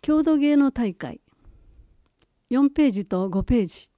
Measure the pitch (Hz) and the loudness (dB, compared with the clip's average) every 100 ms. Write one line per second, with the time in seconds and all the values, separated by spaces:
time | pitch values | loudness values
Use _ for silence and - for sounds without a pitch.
0 | - 302 320 311 294 294 277 262 226 175 | 0 0 2 2 2 2 2 0 -6 -6
1 | 131 - _ _ - - _ - - _ | -12 -14 _ _ -20 -20 _ -20 -20 _
2 | _ _ _ _ _ 247 277 285 294 202 | _ _ _ _ _ 0 0 2 0 0
3 | 185 185 190 190 190 247 185 - - | -4 -4 -2 -4 0 0 0 -8 -20